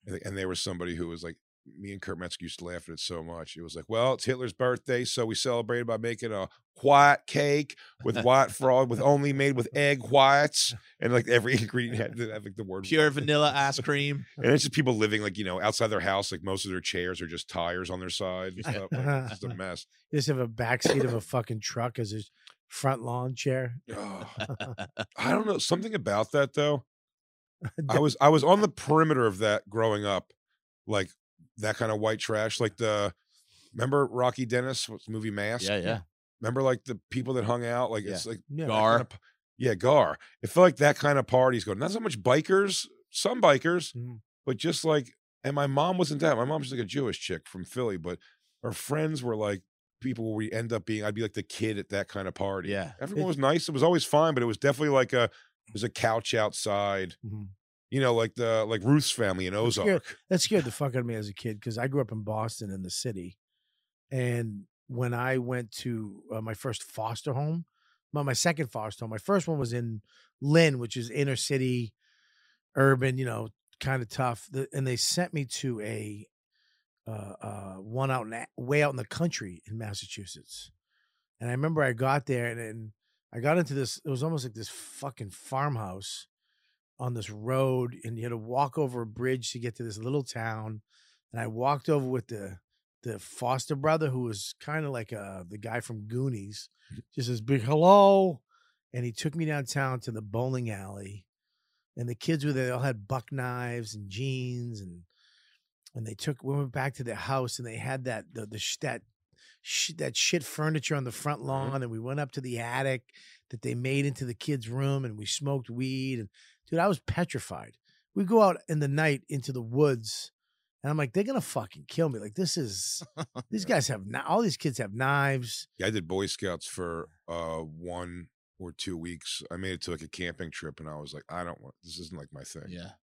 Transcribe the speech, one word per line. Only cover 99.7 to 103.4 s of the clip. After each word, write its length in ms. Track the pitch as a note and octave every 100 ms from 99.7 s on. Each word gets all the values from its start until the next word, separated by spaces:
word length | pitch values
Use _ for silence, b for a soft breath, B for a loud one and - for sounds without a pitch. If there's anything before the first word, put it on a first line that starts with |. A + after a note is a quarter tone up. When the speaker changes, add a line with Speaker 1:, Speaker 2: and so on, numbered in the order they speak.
| D3 C3+ B2+
Speaker 3:
to 100 | A#2+
the 100 | A2
bowling 480 | G#2+ A2 B2+ C3 A#2
alley, 560 | G#2 G2 G2+ G2 G2+ _ _ _ _ _ _ _ -
and 100 | A#2+
the 60 | A#2+
kids 300 | - E3 C#3+
were 80 |
there. 120 | C3+ B2+
They 40 |
all 80 | B2
had 280 | C3+ A2+ G2
buck 240 | C3 -
knives 640 | C3+